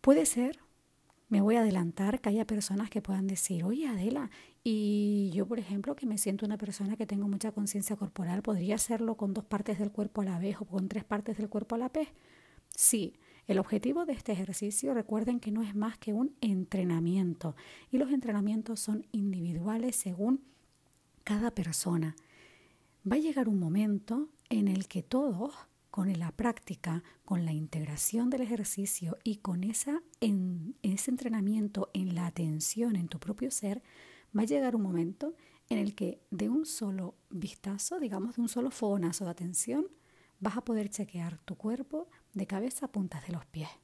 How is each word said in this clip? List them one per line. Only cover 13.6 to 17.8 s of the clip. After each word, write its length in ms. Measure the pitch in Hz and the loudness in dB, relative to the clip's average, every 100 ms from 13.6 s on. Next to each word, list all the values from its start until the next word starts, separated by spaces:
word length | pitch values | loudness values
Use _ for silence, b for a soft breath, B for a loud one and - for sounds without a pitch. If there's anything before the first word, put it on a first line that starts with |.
| - 208 240 285 330 | 2 0 0 0 -2
de 60 | |
este 180 | 254 - | -4 -2
ejercicio, 640 | 196 190 190 208 208 269 | -4 -2 -4 -2 -2 0
recuerden 460 | 247 220 214 226 247 | 0 0 0 0 0
que 100 | 220 | 0
no 120 | 214 | -2
es 120 | 220 | -2
más 240 | 202 214 220 | -2 -2 -4
que 140 | - | -2
un 240 | 214 262 - | 0 0 0
entrenamiento 1160 | 226 190 185 196 180 165 170 185 180 160 165 147 B B | 0 0 0 0 2 2 4 4 2 0 -4 -6 B B